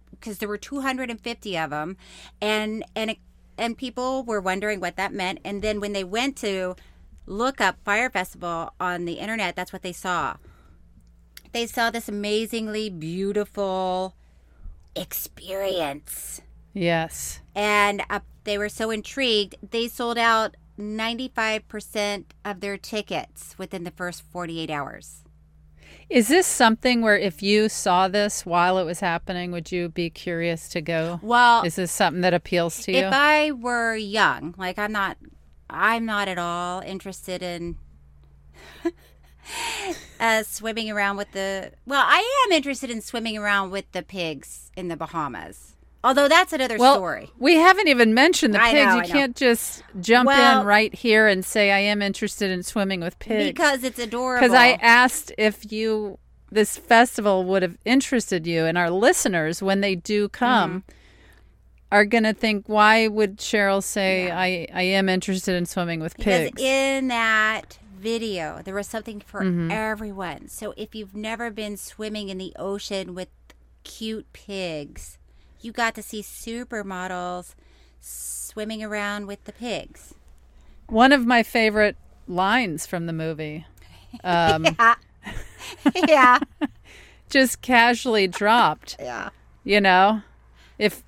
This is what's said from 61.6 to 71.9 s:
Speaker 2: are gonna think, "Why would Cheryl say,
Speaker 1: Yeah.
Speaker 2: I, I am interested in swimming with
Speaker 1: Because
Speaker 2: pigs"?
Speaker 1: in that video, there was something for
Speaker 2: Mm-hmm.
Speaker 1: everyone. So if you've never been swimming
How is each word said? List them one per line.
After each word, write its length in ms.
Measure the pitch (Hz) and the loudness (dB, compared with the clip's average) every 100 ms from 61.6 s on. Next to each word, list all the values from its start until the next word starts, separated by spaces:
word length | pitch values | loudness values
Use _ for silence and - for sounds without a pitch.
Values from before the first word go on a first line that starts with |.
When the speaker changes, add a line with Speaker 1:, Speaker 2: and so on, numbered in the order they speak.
| _ _ - | _ _ 0
Speaker 2:
are 140 | 208 | 2
gonna 280 | 208 233 220 | 4 2 2
think, 360 | 208 226 208 - | 0 0 -2 0
"Why 400 | 214 214 220 220 | 4 6 6 4
would 280 | 208 208 208 | 2 0 -2
Cheryl 440 | - 214 202 196 | -2 0 2 2
say, 440 | 196 208 190 185 180 | -2 -2 0 0 -2
Speaker 1:
Yeah. 120 | 170 | -2
Speaker 2:
I, 300 | 185 180 160 | -2 -2 -6
I 100 | - | -2
am 260 | 185 196 190 | 0 2 2
interested 480 | 185 190 185 - 180 | 0 -2 -4 -2 -2
in 100 | 175 | -2
swimming 320 | - 170 165 | -4 -4 -4
with 180 | 160 - | -8 -4
Speaker 1:
Because 340 | 214 180 151 | 2 2 0
Speaker 2:
pigs"? 120 | - | -2
Speaker 1:
in 460 | 262 269 269 269 262 | 0 0 0 -2 -2
that 680 | 240 226 220 214 220 - - 208 190 | -2 0 2 2 -2 -8 -20 -20 -12
video, 640 | 214 233 226 185 156 160 | -6 -4 -4 -6 -8 -10
there 80 | 180 | -10
was 120 | 196 196 | -8 -8
something 320 | 226 214 208 | -10 -12 -16
for 220 | - 202 | -14 -6
Speaker 2:
Mm-hmm. 300 | 190 175 165 | -2 -2 -2
Speaker 1:
everyone. 720 | 214 220 214 214 196 175 143 - | -4 -4 -6 -8 -10 -10 -10 -14
So 260 | - 214 - | -12 -12 -12
if 180 | 214 | -14
you've 220 | 220 202 202 | -12 -14 -10
never 340 | 214 226 233 | -10 -8 -8
been 260 | 214 214 202 | -8 -10 -10
swimming 520 | - | -14